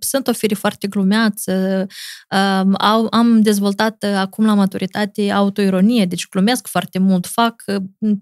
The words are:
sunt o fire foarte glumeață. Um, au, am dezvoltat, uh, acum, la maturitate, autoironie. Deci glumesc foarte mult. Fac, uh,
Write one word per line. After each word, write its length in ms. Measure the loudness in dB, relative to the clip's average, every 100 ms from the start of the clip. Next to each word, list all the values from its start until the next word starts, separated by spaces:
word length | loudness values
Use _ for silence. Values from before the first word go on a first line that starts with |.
sunt 260 | -4 -4 -2
o 60 |
fire 220 | -2 -2
foarte 320 | -2 -4 -4 -6
glumeață. 1000 | -2 0 2 0 -2 -4 -2 0 -2 -4 -10 -16 -16 -6
Um, 440 | -2 0 2 2 2
au, 280 | 2 2 2
am 300 | 2 4 4
dezvoltat, 640 | 4 2 0 0 -2 -2
uh, 100 | -2
acum, 300 | -2 -2 0
la 100 | 2
maturitate, 760 | 2 2 -2 -6 -4 -4 -2 0
autoironie. 760 | 2 0 0 0 2 2 2
Deci 240 | 0 -2 -6
glumesc 380 | 0 0 0 -2
foarte 320 | -6 -4 -2
mult. 280 | 0 0 -2
Fac, 360 | -2 -2 -2 -6
uh, 440 | -6 -6 -6 -2 -2